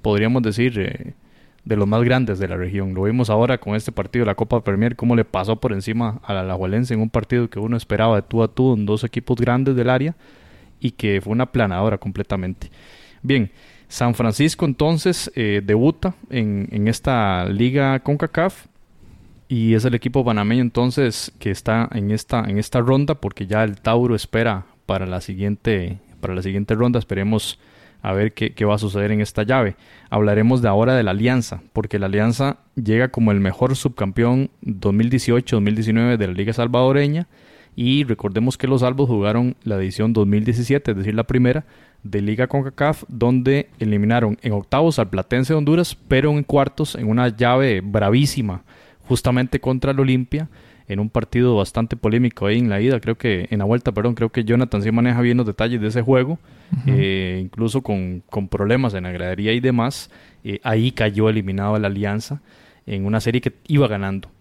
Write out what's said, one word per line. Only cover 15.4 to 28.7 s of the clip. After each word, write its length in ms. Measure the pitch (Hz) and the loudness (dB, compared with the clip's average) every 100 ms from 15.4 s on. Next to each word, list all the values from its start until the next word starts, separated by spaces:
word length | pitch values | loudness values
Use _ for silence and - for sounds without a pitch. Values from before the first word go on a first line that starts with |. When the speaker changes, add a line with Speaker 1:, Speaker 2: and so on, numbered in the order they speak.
| 107 101 | 0 0
Speaker 1:
debuta 520 | 98 107 139 165 190 - - | 2 4 4 2 -6 -6 -6
en, 360 | 131 107 101 101 | -4 -2 -2 -4
en 160 | 107 107 | 0 0
esta 580 | 113 - 123 104 90 90 | 0 0 0 2 0 -2
liga 540 | 101 120 139 135 135 | 0 2 2 2 0
concacaf 680 | - 147 165 - 185 - - _ _ - - - - - _ | -2 -2 -2 0 -2 -2 -20 _ _ -20 -20 -20 -20 -20 _
y 280 | 123 113 113 | 0 4 4
es 100 | 123 | 4
el 80 | |
equipo 320 | 120 127 135 120 | 0 0 0 0
panameño 360 | 107 104 120 | 0 2 2
entonces 680 | 120 120 123 135 127 - - _ | 2 0 0 2 0 -2 -12 _
que 140 | 104 | -4
está 360 | 92 - 113 117 | -4 0 0 0
en 180 | 110 101 | -4 -2
esta, 340 | 107 - 120 101 | -4 -2 -4 -2
en 120 | 98 | -4
esta 240 | 107 127 | -2 0
ronda 320 | 120 135 143 147 | 2 2 0 -2
porque 300 | 101 - 95 | -6 -8 -4
ya 180 | 104 | 0
el 160 | 110 98 | 0 -2
Tauro 360 | - 117 123 110 | 0 2 2 0
espera 500 | - 113 117 98 85 _ - | -2 -2 0 -2 -8 _ -4
para 180 | 98 92 | -4 -2
la 160 | 90 | -6
siguiente, 800 | - 95 101 104 - 101 87 95 _ - | -8 -4 -4 -2 -2 -2 -2 -8 _ -10
para 140 | 92 | -6
la 80 | 92 | -6
siguiente 320 | 92 98 104 | -4 -4 -2
ronda. 240 | 110 123 120 | 0 2 0
Esperemos 640 | - 98 98 110 - - _ - - _ | -2 -4 0 -2 -2 -12 _ -20 -20 _
a 120 | 101 | -4
ver 200 | 95 107 | -2 -2
qué, 200 | - 110 | -2 -6
qué 120 | - | -2
va 100 | 104 | 0